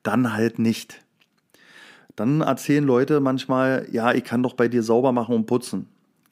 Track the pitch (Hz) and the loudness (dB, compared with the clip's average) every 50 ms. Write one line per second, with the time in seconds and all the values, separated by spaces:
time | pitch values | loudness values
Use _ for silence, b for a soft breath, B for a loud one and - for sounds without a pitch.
0 | - - 101 123 127 117 107 110 113 117 113 - 113 113 110 - - - - - | -6 -2 0 0 0 0 0 0 -2 -2 0 0 0 0 0 -2 -6 -16 -20 -20
1 | _ _ _ _ _ _ _ _ _ _ B B B B B B B B B B | _ _ _ _ _ _ _ _ _ _ B B B B B B B B B B
2 | B B B - 104 123 147 156 160 156 - - - - 143 151 147 135 123 123 | B B B -4 -2 0 0 0 0 0 -2 -2 0 0 0 2 2 2 2 2
3 | 135 139 151 147 139 131 131 127 - - 131 127 131 131 131 123 - - - 117 | 2 2 2 2 2 0 -2 -2 -2 -2 0 0 0 0 0 -2 -4 -4 -4 -2
4 | 113 120 123 123 117 - 120 117 123 123 - - 120 117 120 120 110 113 113 120 | 0 2 0 0 -2 -2 -2 -2 -2 -2 0 0 0 0 0 0 2 2 2 2
5 | 127 131 123 123 113 113 123 113 110 110 123 127 123 - - 95 - - _ _ | 2 2 0 0 -2 0 0 -2 0 0 -2 -2 -2 -4 -8 -8 -8 -10 _ _
6 | _ _ _ _ _ _ | _ _ _ _ _ _